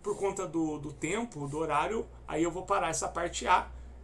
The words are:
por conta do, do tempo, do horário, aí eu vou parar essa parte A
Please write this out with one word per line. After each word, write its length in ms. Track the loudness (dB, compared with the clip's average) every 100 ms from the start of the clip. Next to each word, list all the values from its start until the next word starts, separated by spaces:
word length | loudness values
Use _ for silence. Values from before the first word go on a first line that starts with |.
por 120 | -4 0
conta 300 | 0 0 -2
do, 320 | 0 0 -2
do 160 | -6
tempo, 540 | -4 -2 0 -2 -4 -4
do 100 | -2
horário, 500 | 2 2 2 0 -4 -10 -4
aí 160 | 2
eu 80 | 2
vou 160 | 0 0
parar 220 | 2 2
essa 180 | 0 -2
parte 400 | -2 -2 0 4
A 240 | 4 4 -10 -14 -14